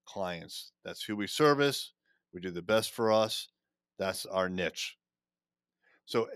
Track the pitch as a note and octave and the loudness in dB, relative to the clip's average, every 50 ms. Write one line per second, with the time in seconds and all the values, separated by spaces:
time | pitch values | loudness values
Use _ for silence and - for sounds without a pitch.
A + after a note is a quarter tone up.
0 | _ - - G2+ F#2+ F2+ F2 E2 E2 E2+ - - - - _ _ _ F#2 F2 - | _ -14 -8 -6 -4 -4 -4 -6 -10 -12 -14 -14 -14 -16 _ _ _ -14 -12 -10
1 | - - G#2+ G#2 G2+ F#2+ - - D#3 D3 D3 C#3 C#3+ C#3+ C3+ - - - _ _ | -6 -6 -4 -4 -4 -4 0 4 6 6 6 6 4 2 2 -2 -6 -10 _ _
2 | _ _ _ _ _ _ - F#2 F2 F#2 E2+ F2 E2+ F2 A2 A2+ A2+ - - - | _ _ _ _ _ _ -14 -8 -8 -6 -6 -6 0 2 4 4 4 0 -2 0
3 | A#2 A2 G#2+ A2 A2 A2 - - - - _ _ _ _ _ _ _ _ _ - | 2 4 6 4 4 2 -2 -6 -8 -10 _ _ _ _ _ _ _ _ _ -4
4 | F#2+ F#2+ F#2 - - - F#2+ F#2+ F#2 F#2 F#2 F2+ F2 D#2+ - - - - - _ | -4 -4 -4 -4 -8 -2 0 0 0 0 0 -2 -2 -2 -4 -6 -10 -10 -10 _
5 | _ _ _ _ _ _ _ _ _ _ _ _ _ _ _ _ _ _ _ _ | _ _ _ _ _ _ _ _ _ _ _ _ _ _ _ _ _ _ _ _
6 | _ - - A#2 A2+ - - | _ -4 -2 -2 -2 0 4